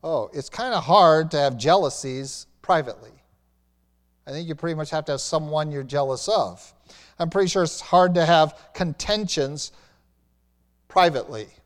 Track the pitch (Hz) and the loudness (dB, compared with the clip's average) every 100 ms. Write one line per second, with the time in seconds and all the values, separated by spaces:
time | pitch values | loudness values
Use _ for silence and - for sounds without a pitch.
0 | 160 156 104 143 - - 254 208 127 196 | -4 -4 -4 -8 -12 -8 -4 -4 4 6
1 | 175 156 160 151 143 120 131 190 151 - | 8 6 2 0 0 0 2 2 2 -4
2 | 135 131 135 - - _ - 170 131 - | -10 -10 -10 -14 -20 _ 0 0 0 -12
3 | 113 _ _ _ _ _ _ _ _ _ | -20 _ _ _ _ _ _ _ _ _
4 | _ _ - 143 170 151 170 156 151 156 | _ _ -14 -12 -10 -8 -6 -6 -4 -4
5 | 151 135 - 160 151 151 151 143 131 143 | -4 -6 -2 -2 -2 -4 -2 -6 -4 -2
6 | 135 127 - 214 107 90 - _ _ - | -2 -2 0 0 0 -6 -20 _ _ -20
7 | _ _ 165 196 190 190 165 - - 175 | _ _ -2 0 0 2 -2 -4 2 4
8 | 185 175 160 170 156 - - - 175 143 | 4 4 4 4 4 0 -20 -6 -6 -4
9 | - 214 208 - 135 147 - _ _ _ | -4 -4 -4 -4 -4 -6 -12 _ _ _
10 | _ _ _ _ _ _ _ _ _ 185 | _ _ _ _ _ _ _ _ _ 2
11 | 175 139 - 113 104 _ | 2 2 -8 -10 -12 _